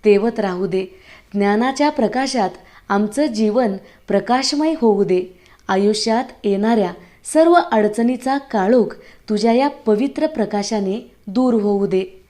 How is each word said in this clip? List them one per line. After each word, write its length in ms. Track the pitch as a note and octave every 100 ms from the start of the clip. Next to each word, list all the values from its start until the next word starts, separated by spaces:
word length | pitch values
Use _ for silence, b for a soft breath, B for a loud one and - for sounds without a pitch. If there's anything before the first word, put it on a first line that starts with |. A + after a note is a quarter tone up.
| G#3+
तेवत 340 | G3+ A3+ A#3
राहू 280 | G3 F3+ F#3
दे. 180 | F#3 F#3 B B B B
ज्ञानाच्या 560 | G3+ G3+ G#3 B3 C4+ D4
प्रकाशात 600 | D4 G#3+ B3 C4+ C4 F#3 - b b b
आमचं 360 | G3+ G#3 A#3+ D4
जीवन 480 | G#3+ G#3+ A3 A#3+ F#3+ B B -
प्रकाशमय 680 | G3 G3 B3+ C4+ D4 D#4 D#4
होऊ 220 | A#3 G3+
दे. 360 | F#3 F3+ F#3 b b b -
आयुष्यात 560 | F#3+ G3+ G#3+ A3+ A3+ - -
येणाऱ्या 500 | G#3+ G3 G#3+ A#3 F3+ F3 B B -
सर्व 200 | D4+ E4 F4 E4+
अडचणीचा 680 | A3+ G#3+ G#3 A#3 B3+ C4 C#4
काळोख 580 | C#4 A3 F#3+ B3 G#3 - B B -
तुझ्या 220 | G#3 A#3
या 160 | A#3 C#4+
पवित्र 600 | C#4+ - G#3 C4+ C#4+ D#4
प्रकाशाने 840 | D#4 G#3 G#3 G3+ A3 F#3+ G#3+ - _ -
दूर 260 | G3 B3+
होऊ 340 | A#3 G3+ G3+ G3
दे. 360 | F#3 F#3 - _